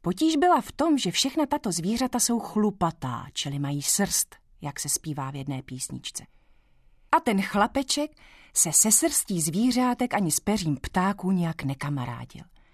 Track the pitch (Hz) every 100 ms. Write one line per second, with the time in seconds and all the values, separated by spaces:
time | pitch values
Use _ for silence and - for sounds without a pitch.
0 | 165 180 320 311 359 311 - - 330 285
1 | 185 - - 311 277 294 214 170 170 233
2 | 254 247 - 233 - 214 208 202 170 -
3 | 127 117 147 - 143 143 143 143 - -
4 | 196 - - - _ - 147 - 143 -
5 | 160 143 135 139 135 135 127 131 - 127
6 | - - - _ _ _ _ _ _ _
7 | _ 311 - 196 190 208 214 269 269 -
8 | 302 - - - - - - - - -
9 | 320 - - 180 160 165 247 247 254 247
10 | 247 208 175 - - 208 160 135 - 185
11 | 185 202 185 185 170 165 135 135 143 143
12 | 120 120 120 - - - _